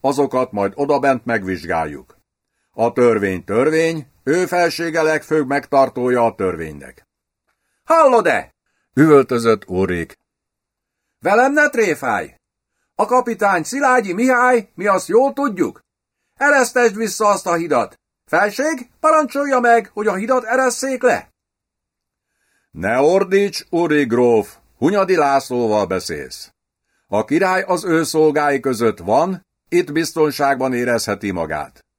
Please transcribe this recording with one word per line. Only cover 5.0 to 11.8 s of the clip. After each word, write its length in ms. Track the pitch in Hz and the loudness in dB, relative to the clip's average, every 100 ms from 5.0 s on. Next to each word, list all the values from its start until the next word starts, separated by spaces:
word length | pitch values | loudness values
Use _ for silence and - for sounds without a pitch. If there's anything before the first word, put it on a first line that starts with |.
legfőbb 440 | 156 156 - 156 131 | 0 -2 -2 -2 -2
megtartója 800 | 143 - 139 135 120 123 123 | -4 0 0 0 0 0 2
a 100 | 117 | 0
törvénynek.” 720 | - 95 82 80 76 65 - _ _ _ _ _ _ _ _ | 0 -4 -4 -10 -12 -20 -20 _ _ _ _ _ _ _ _
„Hallod-e?” 720 | - 330 285 240 170 107 - _ _ _ _ | 0 4 4 4 2 -2 -6 _ _ _ _
üvöltözött 760 | 131 156 143 123 120 113 104 - | 2 6 6 4 0 2 0 -2
Ulrich. 480 | 92 95 87 80 - _ _ _ _ _ _ _ _ _ _ | -2 -2 -2 -6 -12 _ _ _ _ _ _ _ _ _ _
„Velem 340 | 175 214 262 | 0 2 2
ne 160 | 202 196 | 2 0
tréfálj! 640 | 233 | 0